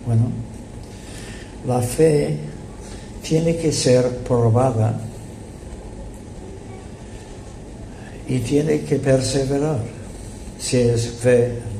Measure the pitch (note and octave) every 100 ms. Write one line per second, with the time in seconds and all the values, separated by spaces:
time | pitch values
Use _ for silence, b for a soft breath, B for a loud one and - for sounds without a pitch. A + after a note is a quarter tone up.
0 | A#2 A2+ A#2 A2+ - - - - B B
1 | B B B B B B B2+ B2 A2+ -
2 | D#3+ D3 D3 D3 - - - - B B
3 | B - - D#3+ E3 E3 D#3+ C3 C3+ B2+
4 | B2 B2 - B2 A#2 A2+ C3 A2 A2 G#2+
5 | - - - - - - - - - -
6 | - - - - F#2+ F#2+ - - - -
7 | - - - - - - - - - B
8 | B B - B2+ A2 C#3+ D#3 D3+ - C3+
9 | C3+ C3 A#2+ C#3 C3+ C#3 D3+ C3+ - -
10 | - - - - - - - B2+ A#2+ A#2
11 | A2+ - B2+ B2 A#2+ A2+ - G#2